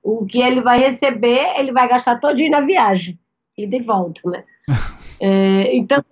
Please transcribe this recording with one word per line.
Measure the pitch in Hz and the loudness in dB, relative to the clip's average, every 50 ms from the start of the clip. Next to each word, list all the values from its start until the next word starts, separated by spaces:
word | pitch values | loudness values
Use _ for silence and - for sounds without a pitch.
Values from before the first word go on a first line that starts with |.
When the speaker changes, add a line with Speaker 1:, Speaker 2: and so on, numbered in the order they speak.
| - | -6
Speaker 1:
o | 202 220 233 208 | -4 -4 -4 -4
que | 190 - 247 | -4 -2 0
ele | 247 254 254 254 | 0 0 0 0
vai | 220 247 240 247 | 2 2 2 4
receber, | 262 269 254 - - 277 247 208 226 240 240 262 294 370 370 311 | 2 0 0 -2 -2 -2 -2 0 0 0 2 2 0 -2 -2 -4
ele | 277 262 | -4 -2
vai | 240 262 247 | 0 0 2
gastar | 240 247 247 247 247 240 233 | 2 2 2 2 0 -2 0
todinho | - 294 294 247 320 - | 0 0 0 0 2 2
na | 311 285 | 2 2
viagem, | 277 277 381 359 233 208 196 185 170 180 170 - _ _ _ _ _ _ _ | 2 2 2 2 2 2 0 0 -4 -6 -12 -16 _ _ _ _ _ _ _
ida | - 208 202 220 | -12 -8 -6 -6
e | 262 | -4
volta, | 240 226 214 190 180 170 165 - - 180 | -4 -2 -2 -2 -2 -4 -8 -10 -8 -8
né? | 180 - - _ _ _ _ | -8 -8 -10 _ _ _ _
Speaker 2:
<laughs> | - 139 113 - - - - - - - - 190 | -4 -2 -2 -4 -6 -10 -14 -18 -20 -10 -4 0
Speaker 1:
É, | 196 196 196 196 190 196 196 196 254 254 | 0 2 2 2 2 2 2 2 2 0
então, | 247 196 196 277 285 - _ | 0 0 0 0 0 -2 _